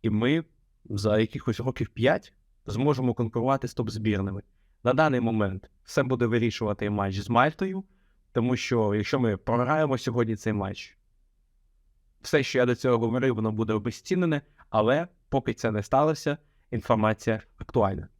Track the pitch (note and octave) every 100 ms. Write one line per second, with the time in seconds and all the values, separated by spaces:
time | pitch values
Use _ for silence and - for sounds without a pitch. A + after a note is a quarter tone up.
0 | A2 G#2+ A#2+ D#3+ D#3+ _ _ _ - G#2
1 | G#2+ G#2+ A2 C3 - A2+ B2+ - A2 -
2 | B2 F#3+ - _ _ _ - G#2 C#3+ C3+
3 | B2+ A#2 A2+ A#2 B2 C3+ A#2+ - A2 A2
4 | G#2+ G2+ G2 G2 - _ _ _ A#2+ C3
5 | D#3 B2+ A2+ A2 G2+ F#2+ - _ - -
6 | B2+ B2+ A#2+ A#2 A#2 - G#2+ G2+ G#2 G#2
7 | G2 G2 F#2+ A#2+ C#3+ D#3 F#3+ F#3+ - _
8 | _ _ _ B2 B2 B2 - A#2+ G#2 G#2
9 | G2+ C3+ A#2 G2 - A#2 B2 D#3 D#3 C3
10 | - A#2 A2+ G#2+ A2 G2+ G2 G2 - _
11 | _ _ _ _ _ _ _ _ _ _
12 | _ _ - D3+ C3 C3 B2 A#2+ C3 A#2+
13 | A2+ B2 C3 A2 A2 G#2+ A2 A2 A2+ -
14 | - F#3 F3 D3 _ _ - - A2 C#3+
15 | F3 _ _ C3+ - A2 A2+ G#2 G2 C3+
16 | D3+ D3+ D3 D3 _ _ _ A#2 - A2
17 | A2 A2 - A2 - _ - B2 G2+ G2
18 | -